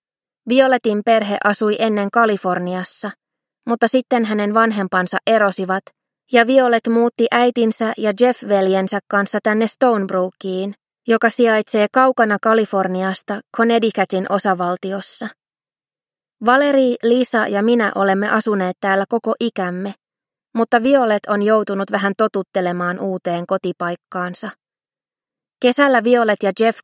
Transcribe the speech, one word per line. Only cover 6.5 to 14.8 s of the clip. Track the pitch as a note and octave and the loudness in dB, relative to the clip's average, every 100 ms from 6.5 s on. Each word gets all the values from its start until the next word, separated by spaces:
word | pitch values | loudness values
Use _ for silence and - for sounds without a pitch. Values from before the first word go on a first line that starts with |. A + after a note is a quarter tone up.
| C4+ B3+ A3+ A#3 | 4 4 2 2
muutti | A#3 A#3 - A3+ | 2 2 0 0
äitinsä | - B3 A#3+ A3 - A3 A3 | 2 2 2 0 0 -4 -2
ja | G#3+ G3 | -4 2
Jeff-veljensä | B3 A#3+ G#3 G3+ F#3+ F#3+ F#3+ G3+ - | 0 0 -2 0 2 0 -2 -6 -2
kanssa | G3+ G3 G#3+ | -2 -2 -2
tänne | A3 G#3+ A3+ | 0 0 0
Stonebrookiin, | - B3+ A3 F#3+ F#3+ F#3 - F#3+ F#3 G3 G3+ _ _ - | 2 2 2 0 -2 -4 -6 -8 -6 -6 -10 _ _ -2
joka | A3+ A3+ | 0 0
sijaitsee | - A#3 G#3+ G#3+ G#3+ G#3 | 2 2 2 0 0 2
kaukana | B3+ C4 C4 A3 G3+ | 2 2 2 0 0
Kaliforniasta | A3 A3 G#3 G3 F#3+ F#3 F#3+ F#3+ - G3+ - - | 2 0 0 -2 -2 -2 -4 -6 -8 -10 -8 -2
Connecticutin | A#3 A#3 A3 - F#3 F#3+ F#3+ | 0 2 0 0 -2 -2 -2
osavaltiossa. | F#3+ G#3 F3+ F3 F3+ | -2 0 -2 -2 -6